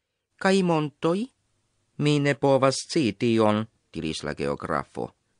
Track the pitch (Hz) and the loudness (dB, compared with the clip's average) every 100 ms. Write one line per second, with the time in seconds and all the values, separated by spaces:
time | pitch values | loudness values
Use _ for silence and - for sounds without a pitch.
0 | _ _ _ - 196 190 180 160 151 - | _ _ _ -6 0 0 2 0 -4 -4
1 | 165 185 240 _ _ _ _ _ _ - | -2 -2 -6 _ _ _ _ _ _ -4
2 | 147 147 143 135 143 135 135 131 - 175 | 0 2 0 0 2 4 2 0 -4 0
3 | 120 - 120 113 107 107 110 _ _ 80 | 0 0 0 4 4 2 -2 _ _ -8
4 | 78 78 73 73 71 69 95 76 65 - | -6 -6 -8 -6 -4 -4 -4 -4 -4 -10
5 | 60 _ _ | -12 _ _